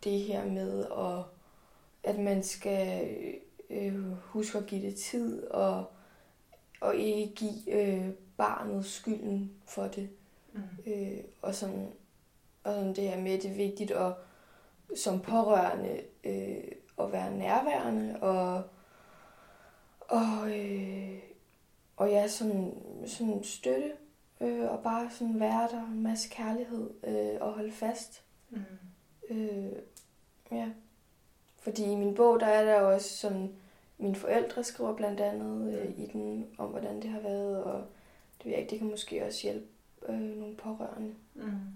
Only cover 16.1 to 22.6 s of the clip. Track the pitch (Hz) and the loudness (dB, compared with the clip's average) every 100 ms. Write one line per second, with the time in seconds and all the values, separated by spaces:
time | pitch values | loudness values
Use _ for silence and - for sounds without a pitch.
16.1 | - - 196 - - - - - - 196 | -10 -4 -4 -4 -6 -8 -14 -18 -4 -2
17.1 | 196 190 196 190 214 277 277 233 220 220 | 0 -2 -2 2 4 4 2 2 0 0
18.1 | 220 190 185 180 180 185 - - - - | 0 2 4 2 0 -4 -12 -20 -20 -20
19.1 | - - - - - - - - _ - | -20 -20 -20 -20 -20 -20 -20 -20 _ 0
20.1 | 233 226 214 214 208 202 202 190 190 196 | 4 4 2 -2 -2 -2 -4 -4 -6 -8
21.1 | 190 - - _ _ _ _ _ - 202 | -10 -14 -20 _ _ _ _ _ 0 4
22.1 | 208 208 - 220 196 | 6 4 2 0 2